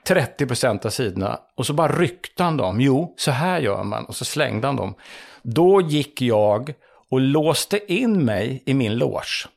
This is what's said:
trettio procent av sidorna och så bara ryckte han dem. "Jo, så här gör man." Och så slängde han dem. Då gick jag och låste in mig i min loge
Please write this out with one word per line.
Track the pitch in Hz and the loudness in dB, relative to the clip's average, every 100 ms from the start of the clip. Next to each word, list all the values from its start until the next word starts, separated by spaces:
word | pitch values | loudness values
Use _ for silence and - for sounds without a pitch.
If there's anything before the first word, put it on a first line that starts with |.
| - | 0
trettio | 185 123 - 139 | 0 0 -2 -2
procent | 147 131 101 113 | 0 0 0 -4
av | |
sidorna | - 117 90 95 - - - | -4 -4 -4 -4 -6 -10 -6
och | 127 | -2
så | |
bara | 147 151 151 | 0 2 2
ryckte | 175 - - - | 0 -2 -10 -2
han | 175 151 | -2 0
dem. | 95 101 | 0 2
"Jo, | 135 131 170 - | 4 2 0 -4
så | - | -2
här | 127 175 175 | 0 0 0
gör | 120 101 | -2 -2
man." | 101 110 - | -4 -6 -8
Och | - | -8
så | - | -6
slängde | 151 135 107 135 | -2 -2 -2 -2
han | 131 | -4
dem. | 98 101 - - - - 120 | -6 -8 -18 -20 -20 -14 -2
Då | 117 180 196 | 4 6 6
gick | 165 151 139 - | 4 0 -2 -2
jag | 123 107 104 104 139 143 _ _ _ | 2 4 4 2 -2 -12 _ _ _
och | 131 | 0
låste | 131 151 156 - - 202 202 | 2 4 2 0 0 -4 0
in | 185 247 202 123 | 0 2 2 2
mig | 101 113 131 - | 0 -2 -4 -2
i | |
min | 135 113 113 | 0 0 0
loge | 139 - - - - | -2 -4 -6 -8 -10